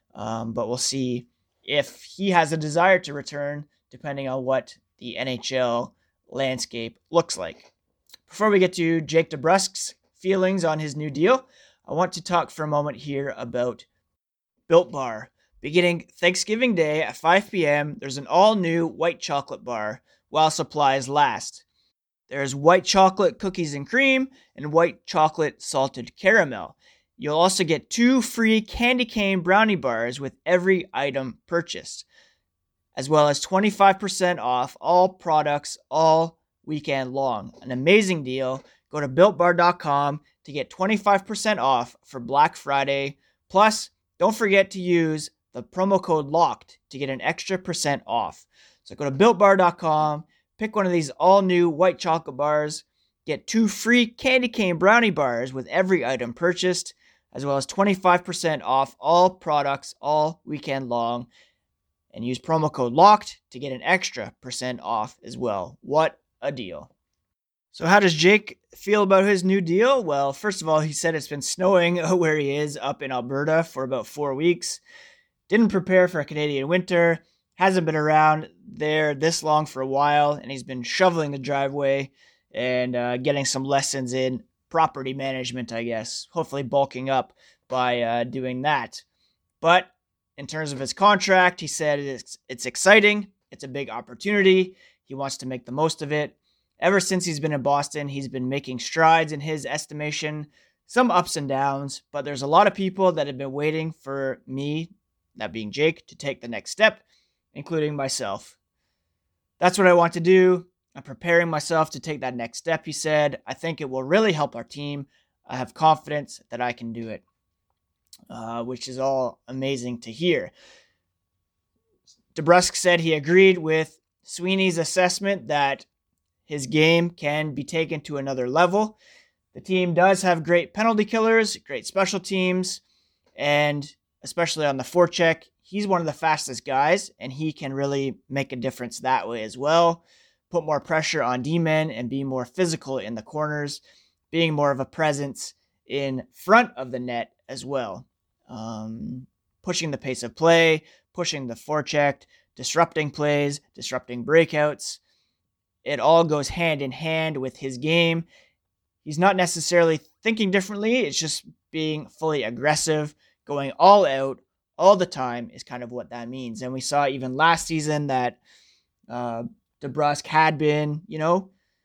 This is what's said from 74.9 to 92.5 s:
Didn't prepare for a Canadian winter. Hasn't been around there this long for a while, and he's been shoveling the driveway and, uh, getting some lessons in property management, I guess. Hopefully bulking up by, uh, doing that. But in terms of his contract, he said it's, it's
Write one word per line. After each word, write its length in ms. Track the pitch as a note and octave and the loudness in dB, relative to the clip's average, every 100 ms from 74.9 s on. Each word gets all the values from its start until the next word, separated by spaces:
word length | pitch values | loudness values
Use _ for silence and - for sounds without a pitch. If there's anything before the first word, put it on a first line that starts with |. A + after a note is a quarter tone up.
| - - _ _ _ _ | -20 -20 _ _ _ _
Didn't 200 | G#3+ A3 | 2 2
prepare 380 | G3 F#3+ F#3 F3+ | 0 2 4 4
for 120 | F3 | 0
a 60 | C#3 | -6
Canadian 420 | D3+ D3 C#3 C#3 | -4 -2 -2 -2
winter. 520 | F3+ F3+ F3 E3+ D#3+ _ _ _ - | -2 0 2 2 0 _ _ _ 0
Hasn't 300 | F#3+ F#3 D#3+ | 2 2 0
been 100 | D#3 | 0
around 540 | D3+ D#3 D#3 D#3 - - - | 2 4 6 4 -2 -16 -20
there 460 | - D3+ D#3 D3+ | -6 -2 0 0
this 300 | C#3 D#3 E3 | 0 0 0
long 220 | D#3 D3+ D3+ | 0 0 0
for 160 | C3+ | -6
a 60 | C3 | -4
while, 460 | C3+ D3 D3 D3 | 0 2 4 2
and 180 | D3 - | 0 -8
he's 120 | C3+ | -12
been 200 | C3 B2+ | -10 -10
shoveling 480 | A#2 - F#3 E3 D3 | -8 2 2 2 -2
the 60 | C#3 | -6
driveway 720 | C3 C#3 C#3 C#3+ C#3 C#3 C3+ _ _ _ _ | -4 -2 -2 -2 0 0 -2 _ _ _ _
and, 440 | - B2 B2+ B2+ B2 | -6 -2 -2 -2 -2
uh, 220 | A#2+ B2 | -4 -2
getting 280 | C3+ C#3+ C3+ | -2 -2 -2
some 180 | C3 | -4
lessons 500 | C3+ C#3 C3 C#3 B2+ | -2 -2 -2 -4 -4
in 300 | C3 C3 B2 - _ _ | -2 -2 -4 -10 _ _
property 440 | E3 D#3+ C#3 C3 | -2 -2 -2 -10
management, 580 | C3+ C3+ C3 B2 B2 A#2 | -8 -6 -6 -8 -10 -8
I 120 | A#2 | -8
guess. 440 | A#2 A2+ G#2+ - - | -6 -6 -8 -12 -10
Hopefully 320 | E3+ D#3 C#3 | -8 -6 -6
bulking 460 | B2+ C#3+ C#3 B2+ C3 | -2 0 0 -4 -2
up 240 | C3 B2+ _ _ _ _ | -2 -2 _ _ _ _
by, 340 | B2+ B2+ B2 | -2 0 0
uh, 220 | A#2 A#2+ | 0 -2
doing 400 | A#2+ C3+ B2+ B2+ | -4 -6 -6 -4
that. 400 | D3 C#3+ A#2 - - _ _ _ _ _ | -2 -2 -4 -12 -20 _ _ _ _ _
But 300 | D#3+ F3 - _ _ _ _ - | 4 4 2 _ _ _ _ -18
in 100 | C#3 | -12
terms 240 | D#3 D3+ | -8 -8
of 80 | C3+ | -6
his 140 | C3+ | -8
contract, 680 | - G3+ G3+ G3 F#3 F3+ F3+ | 2 4 4 4 4 4 2
he 60 | D#3 | -8
said 320 | - D3+ C#3+ | -4 -2 -2
it's, 400 | C#3 B2+ - - | -4 -10 -14 -20
it's 160 | - | -16